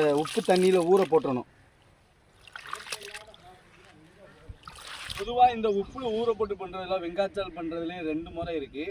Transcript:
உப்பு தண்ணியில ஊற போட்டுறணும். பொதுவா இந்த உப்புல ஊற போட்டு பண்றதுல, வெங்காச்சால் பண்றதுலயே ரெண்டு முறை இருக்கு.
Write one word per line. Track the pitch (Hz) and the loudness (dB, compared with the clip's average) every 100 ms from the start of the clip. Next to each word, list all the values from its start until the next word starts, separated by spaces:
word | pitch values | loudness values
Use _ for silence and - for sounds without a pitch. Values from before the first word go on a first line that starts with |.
| 151 143 | 6 4
உப்பு | 156 - | 0 -2
தண்ணியில | 196 185 185 185 165 | 2 4 6 4 6
ஊற | 196 | 4
போட்டுறணும். | 165 156 139 123 - _ _ _ _ _ _ _ _ _ - - - - - - 415 - - - - 370 _ - - - - - - - - - - - - - - | 6 4 2 -2 -4 _ _ _ _ _ _ _ _ _ -20 -20 -14 -14 -12 -12 -12 -16 -18 -20 -20 -20 _ -20 -20 -20 -20 -20 -20 -20 -20 -20 -20 -18 -16 -14 -10
பொதுவா | - 202 240 247 233 | -8 -2 6 6 6
இந்த | 220 | 0
உப்புல | 202 196 262 247 | 0 -2 -6 -4
ஊற | 214 233 | 0 0
போட்டு | 208 208 190 | 0 -2 -4
பண்றதுல, | 190 185 185 190 | -8 -8 -4 -4
வெங்காச்சால் | 170 175 196 202 185 160 | -2 -2 -2 -2 -6 -6
பண்றதுலயே | 165 165 165 180 | -6 -6 -6 -6
ரெண்டு | 156 156 175 | -4 -4 -6
முறை | 170 170 160 | -8 -6 -4
இருக்கு. | 135 131 170 | -6 -8 -8